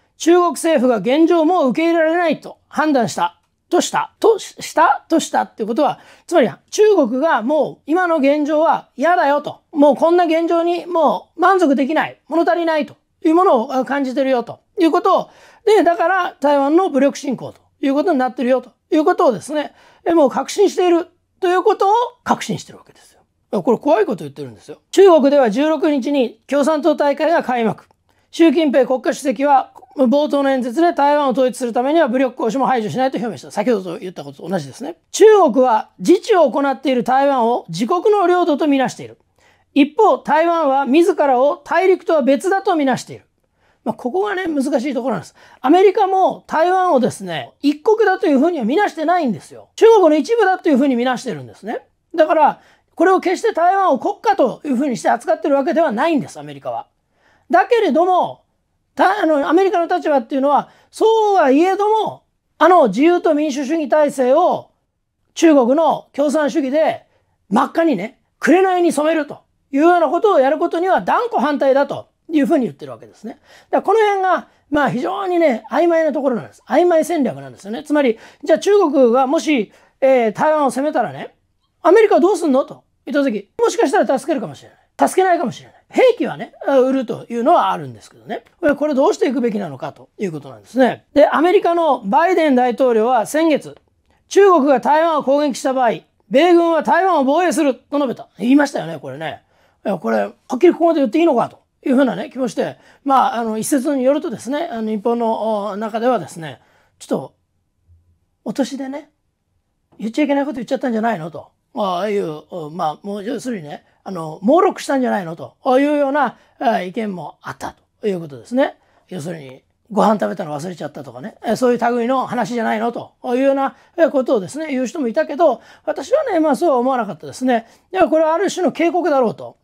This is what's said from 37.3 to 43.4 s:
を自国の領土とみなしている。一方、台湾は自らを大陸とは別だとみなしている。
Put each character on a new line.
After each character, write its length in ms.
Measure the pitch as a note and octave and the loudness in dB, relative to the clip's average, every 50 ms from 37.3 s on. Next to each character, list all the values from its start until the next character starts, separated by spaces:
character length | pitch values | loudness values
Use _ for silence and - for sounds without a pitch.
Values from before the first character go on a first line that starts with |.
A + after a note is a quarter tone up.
| C#4 B3+ A3 | 0 0 0
を 180 | A3+ A#3+ F#4+ - - | 0 -2 -4 -6 -10
自 180 | D#3+ E3+ A#3 | -6 -6 -2
国 240 | A3 F4 F4+ E4+ G#4+ | -2 -2 0 2 2
の 160 | G#4 G#4 F4+ | 2 2 2
領 180 | F4 F4+ F4+ F4 | 2 2 2 2
土 120 | F4 - | 0 0
と 100 | - E4 | 0 0
み 100 | D4 C#4 | 0 0
な 120 | C4+ B3+ G3 | 0 0 -2
し 80 | - | -6
て 80 | - C3+ | -10 -16
い 40 | A2 | -18
る。 100 | A2+ _ _ _ _ _ _ _ _ _ _ _ | -20 _ _ _ _ _ _ _ _ _ _ _
一 240 | _ C#4 C#4+ D4 - | _ 2 2 2 2
方、 220 | - A4 F4+ C4+ B3+ | 2 4 4 2 0
台 280 | - A3 C#4+ D#4 E4+ | 0 -2 0 2 2
湾 220 | E4+ E4+ E4 D#4 C#4 | 2 0 0 0 0
は 160 | C4+ C#4 C#4 | 0 0 0
自 300 | A#3+ C4 E4+ E4+ G4+ D#4+ | 2 2 4 4 2 2
ら 260 | D4+ D4+ C#4 B3+ A#3+ | 2 0 2 2 2
を 180 | C4+ D4 F4 - | 2 0 0 -2
大 280 | _ - D4+ E4+ F#4 | _ -2 -2 0 2
陸 180 | G4 F#4 - - | 2 0 0 0
と 80 | - | 0
は 100 | E4 D4+ | 0 2
別 280 | A#3+ C4 C#4 A3 - F4+ | 2 2 0 0 0 -2
だ 120 | F#4+ G4 | -2 -2
と 120 | F#4+ G#4 F4 | 0 -2 0
み 100 | D#4 C#4 | 0 0
な 120 | C4 A#3 | 0 -2
し 80 | - - | -4 -6
て 100 | - C3 | -12 -18
い 40 | G#2+ | -20
る。 60 | _ _ _ _ | _ _ _ _